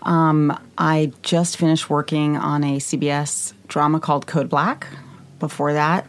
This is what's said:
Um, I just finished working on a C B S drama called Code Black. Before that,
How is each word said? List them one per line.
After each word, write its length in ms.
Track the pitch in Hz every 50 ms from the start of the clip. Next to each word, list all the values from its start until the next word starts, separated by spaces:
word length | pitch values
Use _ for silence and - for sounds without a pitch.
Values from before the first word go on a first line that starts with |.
| -
Um, 540 | 175 170 165 160 156 156 151 151 147 - - - - -
I 340 | - 165 156 160 156 156 139 123 - -
just 340 | - 175 170 175 170 -
finished 320 | - 165 160 160 156 - -
working 480 | 151 147 147 - 156 151 151 151 147
on 260 | - - 147 147 147 147
a 160 | 143 139 139
C 160 | - - 160
B 140 | 135 147 143
S 440 | 143 147 147 143 - - - - - - -
drama 320 | - - 151 147 147 156 160
called 260 | - 160 147 139 -
Code 220 | - - 151 135
Black. 400 | - 151 143 160 220 302 - - - - - - - - - - - - -
Before 340 | 156 151 - - 143 147 147
that, 340 | 147 151 156 175 190 -